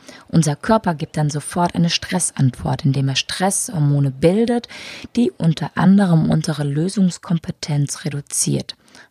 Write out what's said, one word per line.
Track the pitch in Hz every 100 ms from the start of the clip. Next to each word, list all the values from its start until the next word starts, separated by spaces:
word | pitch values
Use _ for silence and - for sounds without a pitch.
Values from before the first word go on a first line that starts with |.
| - - -
Unser | 165 156 147
Körper | - 220 185 151
gibt | 151 -
dann | 151
sofort | 147 - 180 175 -
eine | 170
Stressantwort, | - - 185 - - 135 - - 135 139
indem | 135 135
er | 131
Stresshormone | - - 190 294 - 165 147 143 139
bildet, | 131 165 202 233 240 - - - - - -
die | 240
unter | - 165 151 156 -
anderem | 170 196 196 160 160
unsere | 160 156 147
Lösungskompetenz | 147 143 180 208 185 - - 165 - - - 147 143 - -
reduziert. | 143 - - - 139 - - _ - -